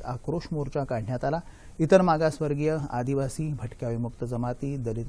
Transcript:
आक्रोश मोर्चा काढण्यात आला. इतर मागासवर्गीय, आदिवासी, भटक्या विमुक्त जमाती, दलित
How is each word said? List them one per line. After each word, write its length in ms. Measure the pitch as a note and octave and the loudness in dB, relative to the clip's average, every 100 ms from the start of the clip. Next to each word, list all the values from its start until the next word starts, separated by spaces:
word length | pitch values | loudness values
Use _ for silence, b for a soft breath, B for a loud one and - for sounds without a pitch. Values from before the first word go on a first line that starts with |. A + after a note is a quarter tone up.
| B2+ | -4
आक्रोश 420 | B2+ - E3 - | -6 -4 -4 -2
मोर्चा 320 | D3+ C#3 D3 | -4 -2 -2
काढण्यात 420 | C3+ A#2+ G#2+ B2 C#3 | -2 -2 -2 -2 0
आला. 140 | E3 - B B B | -2 -6 B B B
इतर 220 | D#3+ F#3+ | 8 8
मागासवर्गीय, 760 | F#3 D#3 D#3+ - D3+ C#3+ D3+ D#3 C#3+ | 8 6 4 2 -2 0 2 0 -2
आदिवासी, 640 | A#2+ B2 C#3 C3+ - D#3 | -2 0 0 0 -2 -4
भटक्या 360 | C3+ A#2 - A#2+ | -4 -6 -6 -4
विमुक्त 360 | A#2 A#2+ - A#2+ | -2 -4 -4 -4
जमाती, 520 | A#2+ A#2+ B2 C#3 C#3 | -2 -2 -2 -4 -2
दलित 280 | A#2 A2 | -2 -4